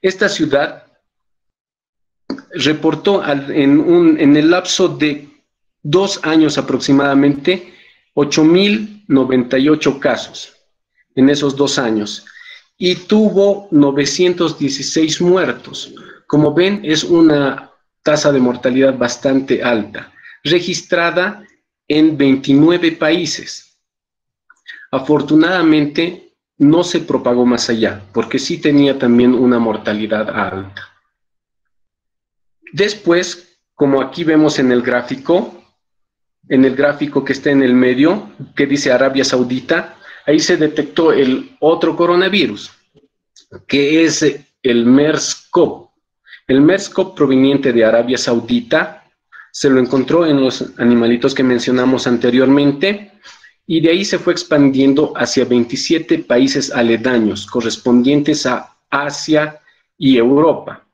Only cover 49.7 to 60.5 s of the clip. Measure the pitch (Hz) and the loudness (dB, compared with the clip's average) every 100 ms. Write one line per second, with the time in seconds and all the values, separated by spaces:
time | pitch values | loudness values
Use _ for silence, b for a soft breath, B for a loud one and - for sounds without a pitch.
49.7 | 131 123 135 123 160 165 143 131 120 123 | 2 2 -2 0 0 2 0 0 -4 -12
50.7 | - 120 120 117 120 139 139 131 123 120 | -2 2 2 2 0 -2 0 0 0 -2
51.7 | 127 127 131 127 117 123 123 131 143 143 | 0 0 0 -2 0 0 2 4 4 2
52.7 | 139 196 202 - _ b b b b - | 0 -2 -4 -10 _ b b b b -4
53.7 | 165 160 175 196 175 - 165 - 151 139 | 0 0 0 -2 -4 -2 -4 -2 2 2
54.7 | 131 139 139 147 - 123 - 120 123 117 | 4 2 2 0 -2 -2 -2 0 0 0
55.7 | 135 - 165 160 160 - 123 135 143 - | -6 -2 -4 0 -4 0 0 2 -2 -4
56.7 | 127 117 113 120 123 107 98 - 123 113 | -2 0 0 0 0 -2 -4 -6 -6 -6
57.7 | - - 120 123 147 147 151 - 117 - | -6 0 2 2 0 0 -2 -2 -6 -8
58.7 | _ _ 139 147 143 - 151 151 - b | _ _ -6 -6 -10 -2 -2 -2 -10 b
59.7 | b b _ 135 127 120 139 160 | b b _ 2 2 4 4 2